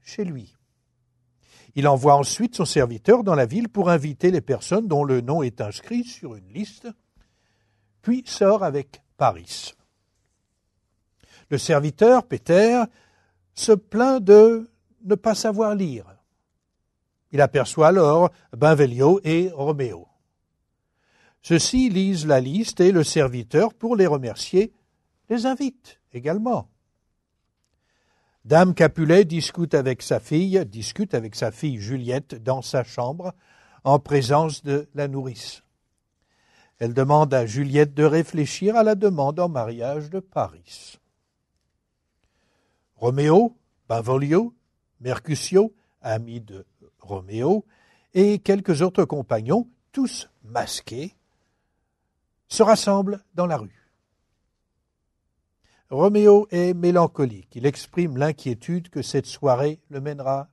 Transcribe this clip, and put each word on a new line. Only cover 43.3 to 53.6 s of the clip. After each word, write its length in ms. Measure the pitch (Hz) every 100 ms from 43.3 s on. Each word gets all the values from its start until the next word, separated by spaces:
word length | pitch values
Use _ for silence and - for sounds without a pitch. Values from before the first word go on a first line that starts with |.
| 175 233 _ _ _ -
Benvolio, 680 | 113 117 131 143 170 233 - _ _ _ _
Mercutio, 760 | 123 120 - 143 - 185 220 _ _ _
ami 400 | 123 113 117 120
de 240 | 104 98 - _ _ _
Roméo, 680 | 98 98 92 110 143 214 - _ _ _ _ 185
et 240 | 202 208
quelques 420 | - 196 190 147
autres 240 | 180 190 170
compagnons, 640 | 147 120 113 113 214 233 _ _
tous 360 | 277 262 - - _
masqués, 720 | 110 123 - - - 117 175 _ _ _ _ _ _ _ _ _ _ _ _ _ -
se 140 | -
rassemblent 600 | 214 208 208 202 196 202 _
dans 140 | 175 175
la 100 |
rue. 320 | 147